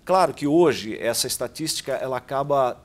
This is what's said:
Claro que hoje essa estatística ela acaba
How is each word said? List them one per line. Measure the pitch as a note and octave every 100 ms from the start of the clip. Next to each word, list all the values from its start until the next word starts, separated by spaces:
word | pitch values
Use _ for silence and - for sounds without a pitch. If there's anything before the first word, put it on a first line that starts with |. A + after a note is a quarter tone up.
Claro | - F#3 D#3+
que | - C#3+
hoje | E3 E3 F#2+ G#2+ -
essa | A2+ A2+ B2+
estatística | - A#2+ - D#3 - -
ela | C3 C3 B2
acaba | - C3+ C#3+ C#3+ B2 -